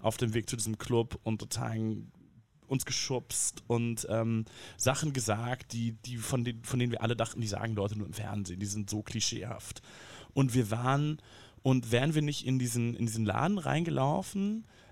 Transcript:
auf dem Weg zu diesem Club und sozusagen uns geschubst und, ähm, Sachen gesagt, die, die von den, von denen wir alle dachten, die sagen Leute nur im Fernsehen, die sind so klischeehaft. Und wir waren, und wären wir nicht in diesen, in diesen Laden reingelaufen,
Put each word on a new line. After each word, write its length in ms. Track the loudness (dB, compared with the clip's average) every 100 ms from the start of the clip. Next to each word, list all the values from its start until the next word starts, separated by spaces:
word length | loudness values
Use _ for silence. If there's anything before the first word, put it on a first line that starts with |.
auf 160 | 0 2
dem 160 | 2
Weg 160 | 0 -2
zu 80 | -4
diesem 220 | -2 -4
Club 420 | 2 2 2 -2
und 200 | -4 -4
sozusagen 680 | -4 -4 -2 -2 -2 -4 -8 -18 -20 -20 -20 _ -4
uns 180 | -4
geschubst 800 | -2 -4 -2 -2 -2 -2 -2 -4 0
und, 400 | 0 2 -2 -2
ähm, 340 | 0 2 0 -2 -8 -14 -2
Sachen 360 | 2 2 0
gesagt, 600 | 0 0 0 0 -4 -4
die, 200 | -2 -2
die 240 | -2 -8 -8
von 260 | -2 0
den, 220 | 0 -4
von 160 | -2 0
denen 100 | 2
wir 100 | 2
alle 140 | 0
dachten, 260 | 2 0 -2
die 60 | -4
sagen 300 | -2 -2 0
Leute 200 | 0 -2
nur 120 | -6
im 40 |
Fernsehen, 460 | -6 -6 -4 -4 -4
die 80 | -4
sind 240 | -4 -4
so 140 | -4
klischeehaft. 760 | -4 -2 -2 -2 -6 -8 -12 -16 -18 -20 -18 -18 -6
Und 180 | 2 4
wir 200 | 4 2
waren, 500 | 2 2 2 2 -2 -8 -20 -20 -2
und 300 | 4 4 4
wären 240 | 4 4 4
wir 60 |
nicht 220 | 2 0
in 140 | 2 2
diesen, 380 | 2 2 0 2
in 100 | 0
diesen 180 | 2
Laden 340 | 2 2 2 2
reingelaufen, 1080 | 2 2 2 2 2 2 0 -2 0 -2 -6 -18 -14